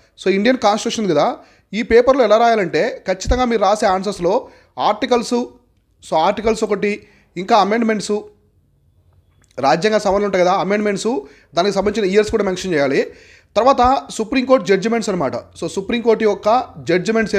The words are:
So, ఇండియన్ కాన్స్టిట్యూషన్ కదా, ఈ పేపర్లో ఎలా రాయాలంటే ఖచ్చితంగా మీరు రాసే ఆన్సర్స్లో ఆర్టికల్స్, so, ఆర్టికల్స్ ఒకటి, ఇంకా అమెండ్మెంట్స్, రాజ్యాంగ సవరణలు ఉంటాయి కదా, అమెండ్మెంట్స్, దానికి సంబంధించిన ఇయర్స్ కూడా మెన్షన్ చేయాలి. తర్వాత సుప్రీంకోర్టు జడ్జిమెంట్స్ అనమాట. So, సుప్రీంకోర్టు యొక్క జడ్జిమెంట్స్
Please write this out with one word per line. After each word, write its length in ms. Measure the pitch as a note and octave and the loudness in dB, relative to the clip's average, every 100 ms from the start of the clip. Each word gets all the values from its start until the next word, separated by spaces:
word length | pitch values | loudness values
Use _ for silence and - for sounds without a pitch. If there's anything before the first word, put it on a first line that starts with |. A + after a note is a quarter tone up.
| _ - | _ -8
So, 40 | F#3+ G3 | -2 0
ఇండియన్ 200 | A3+ B3+ G#3 | 0 2 2
కాన్స్టిట్యూషన్ 440 | G#3+ A#3+ A3+ G3+ | 0 -2 -4 0
కదా, 140 | D3 F#3+ D4+ - _ - G3+ | 2 0 -2 -12 _ -10 -6
ఈ 40 | A3+ | 2
పేపర్లో 320 | A3+ B3 C#4 A3 | 4 4 4 4
ఎలా 100 | G#3+ A#3 | 4 4
రాయాలంటే 380 | A3+ F3 D3 G#3+ - - | 2 0 0 -2 -4 -6
ఖచ్చితంగా 360 | F#3 - B3 B3 | -6 -2 0 0
మీరు 100 | A3+ G3 | 2 2
రాసే 200 | G#3+ G#3+ | 2 2
ఆన్సర్స్లో 400 | F#3+ G3+ F#3 F3 A3+ - - _ - D3+ | 0 -2 -2 0 0 -2 -20 _ -2 -2
ఆర్టికల్స్, 480 | G#3+ B3 A#3+ A3 A#3+ B3 - _ _ _ _ - | 0 0 0 0 -4 -4 -12 _ _ _ _ -4
so, 60 | E3 F3 | 0 0
ఆర్టికల్స్ 400 | G3+ A3 A3+ A3 | 0 -2 -2 -2
ఒకటి, 240 | C3+ G#3 G#3 - _ _ E3+ | -2 -2 -4 -10 _ _ -10
ఇంకా 140 | F#3+ A3+ F#3+ | 0 2 2
అమెండ్మెంట్స్, 480 | A3+ A3 G#3+ - G#3 - _ _ _ _ _ _ _ _ _ _ _ _ - C3 | 0 -2 -2 -4 -6 -8 _ _ _ _ _ _ _ _ _ _ _ _ -4 0
రాజ్యాంగ 280 | E3 G#3 G#3+ G#3 | 2 2 0 0
సవరణలు 220 | G3 G3+ | 0 0
ఉంటాయి 140 | F#3 F3 | 0 2
కదా, 100 | F#3 E3+ | 0 0
అమెండ్మెంట్స్, 460 | G#3 G#3 G3 G#3+ C#4 - - _ - | -2 -2 -4 -4 -6 -8 -18 _ -4
దానికి 200 | G3 F#3+ | -2 0
సంబంధించిన 340 | G3 A3 F#3+ | -2 -2 0
ఇయర్స్ 200 | G3+ G#3 A3 | 0 0 0
కూడా 100 | G3 | -2
మెన్షన్ 240 | F3+ F#3+ D#3 | -4 -2 0
చేయాలి. 240 | C#3 D3+ - - - - _ G3+ | 0 0 -2 -6 -20 -20 _ 0
తర్వాత 260 | A#3+ B3 B3 C4+ - - | 2 4 2 0 -4 -8
సుప్రీంకోర్టు 500 | G#3+ C4 B3+ C4 F3+ | -4 -2 2 2 2
జడ్జిమెంట్స్ 380 | F#3+ A3 A#3 A3 | 0 0 -2 -2
అనమాట. 240 | F3+ C3 A#2 - - | -2 -2 -4 -10 -10
So, 60 | E3 G3+ | -8 -8
సుప్రీంకోర్టు 480 | F#3+ A#3+ A#3 A3 G#3+ | -4 -2 0 2 2
యొక్క 200 | G3 G#3 B3 - D#3+ B2 | 0 0 0 -2 -8 -2
జడ్జిమెంట్స్ 440 | F3+ F3+ A3+ G#3+ | 0 0 0 0